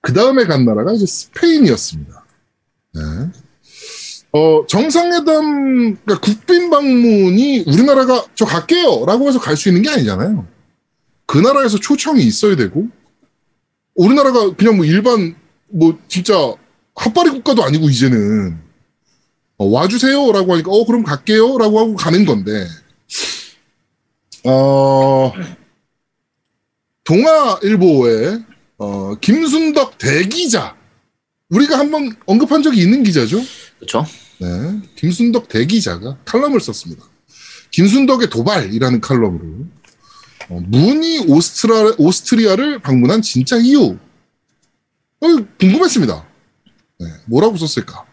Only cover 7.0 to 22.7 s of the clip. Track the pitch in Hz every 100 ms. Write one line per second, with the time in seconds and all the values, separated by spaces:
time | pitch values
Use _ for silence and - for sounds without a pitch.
7 | 240 208 190 185 277 269 165 151 262 269
8 | 254 247 - - 220 165 - 349 330 147
9 | 135 220 285 254 - 151 208 175 247 285
10 | 113 95 143 208 90 _ _ _ _ _
11 | _ _ - 139 220 277 262 202 - 294
12 | - 285 127 220 208 175 104 143 226 _
13 | _ _ _ _ _ _ _ _ _ -
14 | 185 277 277 247 202 165 220 208 156 180
15 | 226 233 170 165 _ _ _ 190 165 160
16 | _ 185 180 196 135 107 _ _ _ -
17 | 240 220 339 269 262 233 139 156 156 127
18 | 131 120 104 107 95 80 80 _ _ _
19 | _ _ _ _ _ _ 101 120 180 233
20 | 262 277 277 202 185 175 160 202 226 240
21 | 208 143 - 214 233 262 220 214 226 202
22 | 165 175 196 113 95 107 90